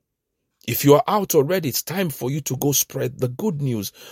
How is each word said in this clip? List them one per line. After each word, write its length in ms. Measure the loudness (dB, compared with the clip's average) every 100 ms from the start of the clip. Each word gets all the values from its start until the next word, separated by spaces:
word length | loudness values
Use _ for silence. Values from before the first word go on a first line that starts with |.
| _ _ _ _ _ _ -6
If 180 | 2 6
you 80 |
are 100 | 6 4
out 260 | 0 2
already, 360 | 2 2 0 -2
it's 120 | -4
time 280 | -6 -2 -2
for 200 | -2 -4
you 120 | -4
to 160 | -4 -2
go 160 | 0
spread 460 | 0 -2 -2 -4 -2
the 100 | -4
good 320 | -2 -2 0
news 300 | -2 -2 -4 -10 -20